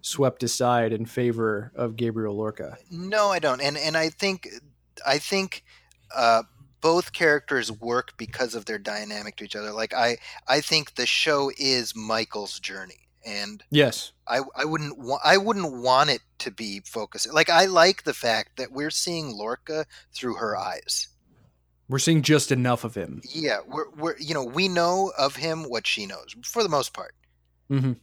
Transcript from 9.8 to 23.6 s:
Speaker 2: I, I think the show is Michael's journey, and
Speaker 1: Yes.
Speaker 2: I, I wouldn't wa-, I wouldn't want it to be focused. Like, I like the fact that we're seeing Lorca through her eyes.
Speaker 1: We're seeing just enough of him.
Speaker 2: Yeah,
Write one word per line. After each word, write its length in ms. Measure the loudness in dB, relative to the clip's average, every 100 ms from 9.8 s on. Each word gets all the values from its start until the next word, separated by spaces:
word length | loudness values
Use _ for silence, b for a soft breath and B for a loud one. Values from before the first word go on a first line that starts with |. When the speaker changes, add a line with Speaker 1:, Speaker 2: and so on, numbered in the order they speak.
| -4
Speaker 2:
I, 240 | 2 2 2 B B 0
I 140 | 2
think 320 | 4 0 0
the 100 | -4
show 460 | 0 2 2 2 0 -2
is 360 | 0 0 -2
Michael's 640 | -8 -2 -2 -2 -6 -8 -10
journey, 480 | -10 -12 -14 -18 _ _
and 380 | -10 -8 -8 -12 _
Speaker 1:
Yes. 420 | 4 4 2 -10 _ -4
Speaker 2:
I, 140 | -2 -2 -4
I 80 |
wouldn't 340 | -4 -2 -6 -10
wa-, 220 | -6 0
I 140 | 6 6
wouldn't 380 | 6 0 -2 -2
want 260 | 4 6 6
it 140 | 2 _ _
to 120 | -12
be 300 | -10 -10 -10 -10
focused. 440 | -8 -8 -6 0
Like, 160 | 2 6
I 160 | 6 6
like 380 | 8 6 6
the 100 | -2
fact 420 | -2 0 0 -2 -8
that 160 | -8
we're 160 | -6 -4
seeing 460 | -4 -4 -4 -6 -6
Lorca 480 | -6 -6 -6 -6 -6 B B
through 220 | -8 -6 -4
her 200 | -4 -4
eyes. 520 | -4 -8 -6 -6 -6 _ _ _ _ _ _ _ _
Speaker 1:
We're 120 | 0
seeing 240 | 4 4
just 280 | 6 4 4
enough 320 | 2 2 0
of 100 | -2
him. 260 | -6 -8 -10 -10
Speaker 2:
Yeah, 300 | -6 -2 -2